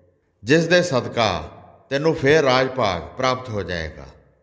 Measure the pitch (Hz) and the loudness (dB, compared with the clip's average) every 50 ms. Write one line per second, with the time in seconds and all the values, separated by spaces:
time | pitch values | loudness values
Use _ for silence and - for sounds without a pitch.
0 | _ _ _ _ _ _ _ _ 104 107 147 170 165 160 180 180 175 - 139 123 | _ _ _ _ _ _ _ _ 0 2 4 4 4 4 2 2 2 2 0 -2
1 | 104 - - 117 117 101 90 80 80 - - - - - - _ _ _ 135 143 | -2 -2 -2 0 0 0 -2 -4 -8 -12 -16 -20 -20 -20 -20 _ _ _ -4 -2
2 | 151 160 151 - 131 135 151 160 143 131 123 131 131 98 - 131 113 98 90 85 | 0 0 0 2 2 4 4 4 4 4 4 2 2 0 0 -2 0 0 -2 -4
3 | 80 - - - 127 127 127 120 110 110 107 101 92 82 90 85 80 76 - - | -6 -10 -6 -4 -2 -2 -2 -4 -6 -8 -8 -8 -6 -6 -6 -6 -8 -8 -12 -14
4 | 69 69 - _ _ _ _ _ | -18 -20 -20 _ _ _ _ _